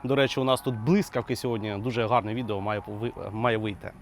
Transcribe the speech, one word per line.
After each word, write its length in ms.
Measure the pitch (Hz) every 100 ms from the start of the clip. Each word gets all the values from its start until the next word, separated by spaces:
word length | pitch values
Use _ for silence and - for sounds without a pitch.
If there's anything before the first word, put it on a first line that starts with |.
До 120 | 127 139
речі, 240 | 135 -
у 40 |
нас 180 | 131 127
тут 140 | - 120
блискавки 600 | 117 196 185 127 113 127
сьогодні, 420 | 131 113 107 101
дуже 300 | 117 123 110
гарне 260 | 120 107
відео 280 | 117 120 101
має 200 | 101 107
пови-, 300 | 98 104 117 - 95
має 260 | 107 120 110
вийти. 340 | 107 95 98 -